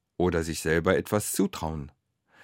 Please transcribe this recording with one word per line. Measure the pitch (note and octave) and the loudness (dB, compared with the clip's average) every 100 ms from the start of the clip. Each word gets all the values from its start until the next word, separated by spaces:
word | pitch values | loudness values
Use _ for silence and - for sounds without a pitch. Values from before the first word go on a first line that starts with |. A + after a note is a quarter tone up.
| _ - | _ -2
oder | F2+ E2+ | 0 0
sich | D#2+ D#2 | -2 -2
selber | D#2 E2+ F2 D#2 | 0 2 4 2
etwas | - G#2+ - | 2 -2 0
zutrauen. | - G3 - D#2+ D#2+ C#2+ - _ _ _ _ | 0 -2 -2 -6 -6 -10 -16 _ _ _ _